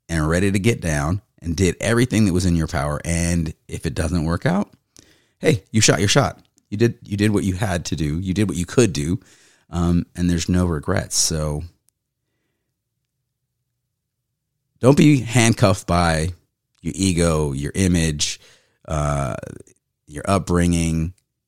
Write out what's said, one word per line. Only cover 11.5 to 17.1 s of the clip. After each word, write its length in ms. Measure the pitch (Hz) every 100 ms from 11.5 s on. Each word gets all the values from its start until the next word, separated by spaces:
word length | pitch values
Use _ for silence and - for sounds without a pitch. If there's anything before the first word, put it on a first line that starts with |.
| 73 85 _ _ _ _ _ _ _ _ _ _ _ _ _ _ _ _ _ _ _ _ _ _ _ _ _ _ _ _ _ _ _
don't 160 | 120 143
be 240 | 151 143
handcuffed 680 | 113 123 117 110 98 92 -
by 440 | 87 85 80 80 87 _ _ _ _
your 120 | 85 -
ego, 560 | 95